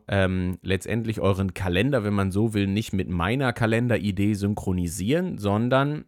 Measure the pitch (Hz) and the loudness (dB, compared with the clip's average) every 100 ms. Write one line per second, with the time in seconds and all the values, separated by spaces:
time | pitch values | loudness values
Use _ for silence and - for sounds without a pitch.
0 | - 98 95 92 92 92 - 92 - 110 | -2 0 2 0 -2 -4 -2 -4 -2 -4
1 | 113 110 95 95 95 - 95 87 127 135 | -2 0 2 2 0 -2 0 2 2 2
2 | 104 101 95 95 113 104 98 98 113 95 | 0 0 0 2 2 2 0 0 -2 -2
3 | - 87 87 131 131 - 110 113 120 107 | -2 0 0 0 0 0 2 2 2 0
4 | 101 95 101 104 101 104 - 92 87 92 | 0 0 0 2 0 -2 -2 -2 -2 -2
5 | 98 160 185 98 101 101 123 131 143 151 | -2 0 -2 -4 0 0 2 2 0 -4